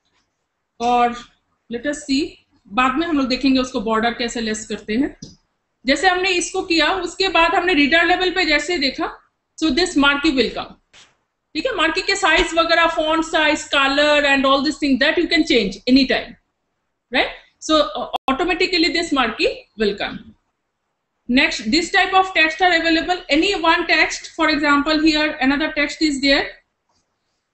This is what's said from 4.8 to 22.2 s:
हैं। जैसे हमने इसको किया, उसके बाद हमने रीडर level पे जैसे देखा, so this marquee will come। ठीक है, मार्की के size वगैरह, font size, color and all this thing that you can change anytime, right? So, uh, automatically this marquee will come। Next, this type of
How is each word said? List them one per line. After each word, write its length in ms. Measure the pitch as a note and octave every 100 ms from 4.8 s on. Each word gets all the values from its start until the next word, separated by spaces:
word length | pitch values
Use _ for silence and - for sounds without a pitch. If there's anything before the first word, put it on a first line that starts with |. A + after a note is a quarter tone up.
| -
हैं। 220 | A3 D4 - - - _ _ _ _ B3+
जैसे 220 | C#4 F#4
हमने 220 | F4+ F#4+
इसको 320 | F4 - F#4+
किया, 280 | F#4 E4 D4+
उसके 360 | F#4+ F4 - F#4+
बाद 260 | E4+ E4+
हमने 200 | F#4+ F4
रीडर 300 | C#4+ C#4+ E4 F4
level 240 | F4+ F#4
पे 140 | F4+
जैसे 340 | E4 D4 D#4+ F4+
देखा, 340 | C4+ C4 F4+ - _ _ _ -
so 120 | D#4+
this 260 | C4 F4+ D4
marquee 380 | C#4 C#4 D#4
will 180 | C4 G#3
come। 200 | - - - _ - - _ _ _ _
ठीक 120 | D4+ B4+
है, 80 |
मार्की 280 | G4 D#4+ F4
के 140 | F#4+ G4
size 380 | E4+ E4 F4+
वगैरह, 320 | E4 E4 E4+ E4 E4
font 320 | D#4 D#4+ D#4+
size, 380 | E4 D4+ D4+ -
color 500 | D4 C4+ C#4 D4 D4 C#4+
and 160 | C#4 C4+
all 160 | C#4 C#4+
this 160 | -
thing 160 | C#4+ B3
that 180 | C#4+ D#4+
you 80 | D#4+
can 180 | E4+ D#4
change 280 | B3+ G3 - -
anytime, 480 | C4 C4 F#3 - - _ _ _ _ _ _ _
right? 280 | B3 B4 - - _
So, 200 | - D#4
uh, 300 | - B3 A3 - -
automatically 640 | C4+ F4 F4 F4+ F4+ E4
this 200 | E4 E4+
marquee 420 | C#4 A#3 A3 G#4+ - - -
will 180 | G#3 -
come। 240 | C#3 - - - _ _ _ _ _ _ _ _ -
Next, 420 | B3+ D#4+ D#4 G#3+
this 200 | D#4 E4+
type 220 | G4 F#4+
of 180 | F#4+